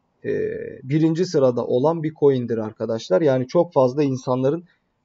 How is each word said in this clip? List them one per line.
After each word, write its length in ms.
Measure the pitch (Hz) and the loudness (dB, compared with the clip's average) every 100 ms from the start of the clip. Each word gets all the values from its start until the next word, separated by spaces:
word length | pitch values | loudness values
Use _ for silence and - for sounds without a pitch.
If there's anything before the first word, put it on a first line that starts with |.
| _ _ 120 | _ _ -6
e, 60 | 101 87 - - - | -4 -4 -6 -10 -12
birinci 420 | 127 156 160 165 185 | -4 0 2 0 -2
sırada 400 | 160 131 120 120 | 2 2 2 0
olan 380 | 123 147 170 | 0 0 0
bir 100 | 156 | -4
coin'dir 440 | - 143 131 120 113 | 0 2 2 0 -4
arkadaşlar. 640 | 107 - 113 113 - 180 | -6 -6 -6 -6 0 2
Yani 260 | 156 131 127 | 2 2 0
çok 260 | 175 175 | 0 2
fazla 300 | 143 127 139 | 2 2 2
insanların 600 | 143 131 - 127 131 165 175 _ _ _ | -2 -2 -2 0 0 -2 -6 _ _ _